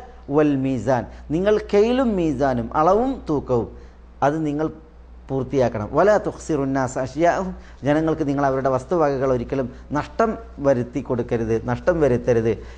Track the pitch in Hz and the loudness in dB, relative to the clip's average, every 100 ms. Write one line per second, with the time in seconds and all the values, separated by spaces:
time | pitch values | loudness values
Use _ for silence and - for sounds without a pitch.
0 | - - - 147 151 139 135 127 107 123 | -6 -16 -2 2 2 2 0 -2 0 0
1 | 92 - - 156 196 214 214 202 226 247 | -2 -10 -4 0 2 0 2 2 4 2
2 | 254 190 165 127 139 120 117 135 160 202 | 0 0 0 0 0 0 -2 0 4 4
3 | 262 240 - 143 123 123 95 - - - | 0 -4 -4 -2 0 0 -2 -8 -20 -20
4 | - - 139 156 151 147 156 - - - | -20 -2 0 0 -2 -2 -4 -6 -20 -20
5 | - - - 135 123 139 117 113 104 139 | -20 -18 -6 -4 -2 0 0 0 -2 2
6 | 196 208 175 - - 151 135 135 123 135 | 4 4 0 -6 -4 -2 0 -2 -2 -4
7 | 127 139 170 147 185 180 - - 127 151 | -6 0 2 2 -2 -8 -14 -6 0 2
8 | 160 160 143 139 143 135 135 127 127 180 | 2 0 -2 0 0 2 0 0 0 2
9 | 147 135 135 127 120 135 123 - - 143 | 2 2 0 0 -2 -4 -4 -8 -6 -6
10 | 143 - 226 - - - 139 123 120 143 | -4 0 0 -2 -10 -2 2 2 0 -6
11 | 117 120 117 117 110 113 117 120 - 170 | -2 -2 -2 -2 0 -2 -2 -2 0 2
12 | 143 120 120 120 113 101 - | 4 2 2 2 2 0 -6